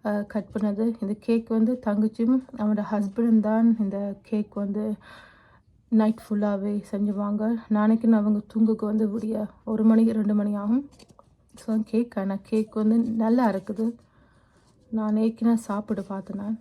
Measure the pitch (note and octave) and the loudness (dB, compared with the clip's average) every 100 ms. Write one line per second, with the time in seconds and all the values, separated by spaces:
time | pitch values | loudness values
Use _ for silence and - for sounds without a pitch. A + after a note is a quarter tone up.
0 | G#3+ G#3 G#3 G#3+ F#3+ G#3+ G#3 G3+ A#3 A3+ | -4 -4 -4 -8 -8 -4 -4 -2 -2 -2
1 | G3+ G#3 - A3+ A3+ A3+ A3 B3+ A3+ G#3 | -6 -6 -2 -2 0 0 0 0 -2 0
2 | A3 A3 A#3 C4 - A#3 G#3+ G#3+ G3+ G#3 | 0 0 0 0 -2 -4 -2 0 -2 -2
3 | G3+ G3 A#3 A3 G#3+ A3 A#3 A3+ G3+ G3 | -2 0 2 4 4 2 4 2 -2 -4
4 | G3+ G3+ _ G#3+ G#3 G#3 G3+ G3+ G#3+ G#3+ | -6 -8 _ -4 -4 -6 -4 -4 -4 -6
5 | - - - _ _ _ _ _ _ A3 | -12 -20 -20 _ _ _ _ _ _ 4
6 | G#3+ A3 - G#3 G#3 G3+ G3+ G#3 - G3 | 4 0 -4 -2 0 -2 -2 -4 -6 -4
7 | G#3 G3+ G3+ G#3 G#3+ A#3 - G#3 G#3+ A3+ | -2 -2 -4 -2 -2 -2 0 2 4 4
8 | A3+ A3 G#3 G#3 - A3 A3 A3 G#3+ G#3+ | 4 4 2 -2 -2 0 2 2 -2 0
9 | G#3+ A3 G#3+ G#3+ G#3+ - - A3 A3 A3 | -2 -2 -4 -4 -6 -10 -6 2 4 6
10 | A3+ A3 G#3 G#3 G#3 G#3 G#3 B3 C#4+ - | 4 2 0 0 0 -4 0 -2 -2 -18
11 | - - _ _ _ - - A3 G#3+ A3 | -20 -20 _ _ _ -14 -4 -4 0 -2
12 | A#3+ - G3 G3 - A3 G#3+ A3 G#3+ A3+ | -2 -4 -6 -6 -2 -2 -2 -2 2 2
13 | A3+ A3 A3 B3 A#3 F#3+ F#3+ G3+ A3+ A#3 | 0 0 2 4 2 0 -6 -4 -4 -6
14 | _ _ _ _ _ _ _ _ _ A3 | _ _ _ _ _ _ _ _ _ -4
15 | G#3+ G#3+ A3+ A3+ A3+ A3+ - G3+ G#3 G3+ | -2 0 0 2 2 2 0 -6 -4 -6
16 | G3 G3 F#3+ G3 G3+ A3 | -6 -10 -10 -10 -8 -8